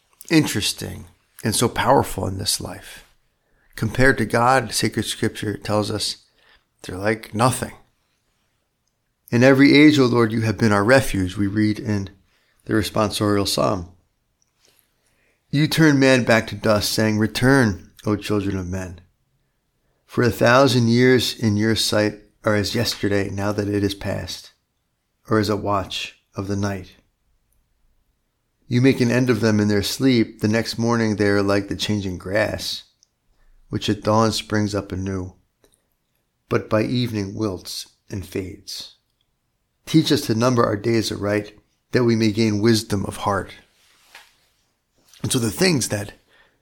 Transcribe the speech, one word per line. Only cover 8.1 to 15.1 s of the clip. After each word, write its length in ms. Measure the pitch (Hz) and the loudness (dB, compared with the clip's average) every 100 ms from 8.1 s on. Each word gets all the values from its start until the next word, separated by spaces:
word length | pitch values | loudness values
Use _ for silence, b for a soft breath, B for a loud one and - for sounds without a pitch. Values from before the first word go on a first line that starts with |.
| _ _ _ _ _ _ _ _ _ _ _ - | _ _ _ _ _ _ _ _ _ _ _ -2
"In 140 | 117 | 4
every 300 | 131 135 139 | 6 8 8
age, 260 | 139 151 147 | 8 8 6
O 60 | 123 | 4
Lord, 260 | 120 113 | 4 2
you 100 | 113 | 0
have 160 | 113 101 | -2 2
been 140 | 117 | 2
our 140 | 104 104 | 4 4
refuge," 500 | 131 - 98 90 95 | 4 4 -2 -4 -2
we 120 | 101 | -2
read 320 | 107 107 104 | 0 0 -2
in 320 | 110 101 95 - _ _ _ _ | -4 -4 -6 -14 _ _ _ _
the 100 | - | -4
responsorial 760 | 107 104 107 104 - 107 101 98 | -2 -2 -2 -2 0 0 0 0
psalm. 420 | - 139 98 87 _ _ _ _ _ _ _ _ _ _ _ _ | 0 -2 -2 -8 _ _ _ _ _ _ _ _ _ _ _ _